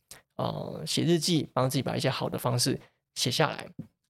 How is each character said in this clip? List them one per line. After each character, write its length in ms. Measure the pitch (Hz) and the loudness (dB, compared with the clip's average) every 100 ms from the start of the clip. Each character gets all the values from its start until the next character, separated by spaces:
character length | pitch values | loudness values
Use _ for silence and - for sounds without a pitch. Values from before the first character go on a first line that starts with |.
| _ - _ - | _ -20 _ -6
呃， 460 | - 50 - - 156 | -4 -4 -8 -8 -4
写 160 | - | 0
日 160 | 139 170 | 4 4
记， 300 | 170 160 - | 4 2 2
帮 160 | 127 131 | 0 0
自 80 | 131 | 0
己 60 | |
把 140 | - 120 | -2 0
一 40 | |
些 80 | 131 | 0
好 200 | - - | 0 -4
的 100 | - | -2
方 200 | 127 123 | 0 2
式 220 | 135 127 - _ _ - | 2 0 -6 _ _ -4
写 140 | 127 | 0
下 200 | 120 143 | 2 0
来。 160 | 110 - - - _ | 0 -10 -14 -16 _